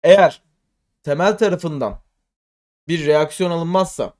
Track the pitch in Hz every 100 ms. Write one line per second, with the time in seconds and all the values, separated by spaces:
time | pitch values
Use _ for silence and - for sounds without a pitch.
0 | - 196 185 - _ _ _ _ _ _
1 | - 143 190 208 214 180 170 147 113 -
2 | _ _ _ _ _ _ _ _ - 165
3 | 147 151 156 - 180 170 170 185 185 -
4 | 107